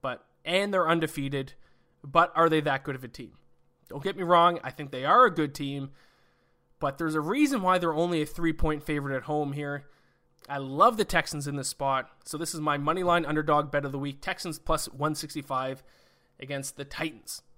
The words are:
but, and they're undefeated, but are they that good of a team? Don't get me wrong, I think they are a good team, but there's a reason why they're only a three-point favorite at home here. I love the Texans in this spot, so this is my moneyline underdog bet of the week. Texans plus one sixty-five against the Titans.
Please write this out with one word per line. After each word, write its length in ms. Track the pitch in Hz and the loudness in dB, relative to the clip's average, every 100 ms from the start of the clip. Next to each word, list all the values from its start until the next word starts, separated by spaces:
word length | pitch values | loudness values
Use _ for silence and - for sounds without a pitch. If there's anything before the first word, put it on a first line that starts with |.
but, 240 | 131 123 _ _ 156 | -8 -10 _ _ 0
and 280 | 180 202 | 0 2
they're 160 | 190 165 | 2 2
undefeated, 640 | 165 156 - 139 139 135 - - _ _ _ | 2 0 -4 -4 -4 -6 -12 -20 _ _ _
but 300 | 143 151 175 156 | 0 2 4 4
are 140 | 165 | 4
they 100 | 156 | 4
that 220 | 147 131 | 2 -2
good 120 | 139 131 | -4 -10
of 80 | |
a 40 | 127 | -12
team? 240 | - 120 _ _ _ _ _ _ | -14 -18 _ _ _ _ _ _
Don't 160 | 143 | -8
get 140 | 160 196 | -8 -4
me 60 | |
wrong, 360 | 170 175 170 170 | 4 6 6 4
I 80 | - | -8
think 200 | - 143 | -10 -10
they 120 | 131 | -6
are 220 | 139 208 247 | 4 6 6
a 80 | |
good 220 | 160 147 139 | 4 -2 -2
team, 360 | 139 139 135 - _ _ _ _ _ _ _ _ | -8 -6 -10 -14 _ _ _ _ _ _ _ _
but 180 | - - | -4 -2
there's 180 | 165 156 | -2 0
a 60 | |
reason 400 | 151 254 294 269 | 0 2 2 2
why 180 | 185 185 | 2 2
they're 140 | 170 | 2
only 280 | 156 175 165 | 0 0 0
a 40 | 147 | -2
three-point 580 | - 170 156 160 151 | -2 -2 2 0 0
favorite 320 | 139 151 139 131 | -4 -4 -2 -6
at 80 | |
home 300 | 135 151 147 | -4 -4 -2
here. 320 | 139 143 143 143 _ _ _ _ _ - | -4 -6 -8 -12 _ _ _ _ _ -10
I 120 | 139 | -8
love 380 | 135 139 214 220 | -6 4 4 6
the 80 | 202 | 2
Texans 420 | 170 - 147 143 | 2 0 -6 -6
in 80 | 143 | -6
this 120 | 127 | -6
spot, 420 | - 139 131 - _ | -4 0 0 -2 _
so 140 | - 151 | -12 -8
this 160 | 160 | -8
is 80 | 165 | -4
my 160 | 151 143 | -2 0
moneyline 500 | 147 175 180 170 147 | 0 0 2 2 2
underdog 440 | 151 151 147 147 | -2 2 2 2
bet 120 | 143 | -4
of 80 | 143 | -4
the 80 | 135 | -6
week. 220 | 143 139 | -6 -6
Texans 360 | - 185 180 151 | -8 -6 -8 -10
plus 300 | - 160 - | -2 -2 -2
one 240 | 135 151 | -2 -2
sixty-five 680 | 147 147 143 135 131 131 135 - _ _ _ _ _ | -2 -6 -10 -4 -4 -4 -8 -14 _ _ _ _ _
against 380 | 135 139 139 - | -10 -8 -8 -12
the 80 | 139 | -12
Titans. 560 | - 160 117 - - _ | -6 -8 -8 -16 -16 _